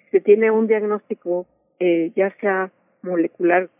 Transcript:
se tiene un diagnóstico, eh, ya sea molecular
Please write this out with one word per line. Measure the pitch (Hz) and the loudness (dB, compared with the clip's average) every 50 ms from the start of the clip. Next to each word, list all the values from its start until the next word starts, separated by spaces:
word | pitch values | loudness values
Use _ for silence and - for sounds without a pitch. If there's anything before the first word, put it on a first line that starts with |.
| _ _ | _ _
se | - 185 | -2 0
tiene | - 208 208 220 220 220 | 4 4 4 4 4 2
un | 220 220 226 | 2 0 2
diagnóstico, | 214 220 214 208 208 214 202 - _ 208 - _ - 175 180 180 - _ _ _ _ _ _ | 0 0 0 0 -2 -4 -6 -6 _ -14 -10 _ -6 -6 -6 -6 -10 _ _ _ _ _ _
eh, | 180 175 170 165 160 165 - | -2 0 0 0 -2 -4 -2
ya | 196 196 196 190 - | -2 -2 -2 -4 -4
sea | 220 202 190 190 190 185 - _ _ _ _ _ - | -4 -2 -2 -2 -4 -6 -10 _ _ _ _ _ -10
molecular | 180 180 170 165 - - - 175 170 175 185 185 - _ _ | -6 -4 -2 -2 -4 -4 -2 0 0 0 0 -2 -4 _ _